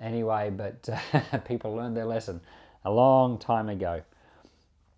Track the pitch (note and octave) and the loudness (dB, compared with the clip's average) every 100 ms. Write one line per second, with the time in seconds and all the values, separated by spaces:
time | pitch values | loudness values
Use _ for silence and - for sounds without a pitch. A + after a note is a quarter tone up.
0 | A2 A#2 A2 G#2+ G#2 F#2+ G2+ - - A2 | -6 -2 0 0 -2 -4 -8 -8 -8 -8
1 | - C#3+ - B2+ - A#2 A2 A2 A#2+ A2+ | 0 0 0 -4 -4 -6 -4 -6 -4 -4
2 | A2+ A2+ - E2+ - - - _ F#2+ A2 | -2 -4 -6 -10 -14 -20 -20 _ 0 4
3 | C3 C3 B2+ A#2 - A2+ G#2+ G2 F2+ E2 | 6 8 4 0 0 0 0 -4 -4 -6
4 | - _ _ _ _ _ _ _ _ | -10 _ _ _ _ _ _ _ _